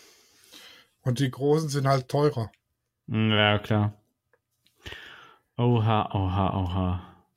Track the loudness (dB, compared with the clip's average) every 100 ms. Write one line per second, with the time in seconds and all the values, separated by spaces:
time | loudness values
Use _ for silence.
0 | -20 _ _ _ _ -20 -20 -20 _ _
1 | -4 -2 -4 -2 0 0 0 -2 0 0
2 | 0 0 0 -2 -8 _ _ _ _ _
3 | -6 0 2 4 4 2 2 0 0 -4
4 | _ _ _ _ _ _ _ _ -18 -18
5 | -18 -20 -20 _ _ 0 2 2 2 0
6 | 0 -2 -2 0 0 0 -2 -2 -2 -4
7 | -8 -20 _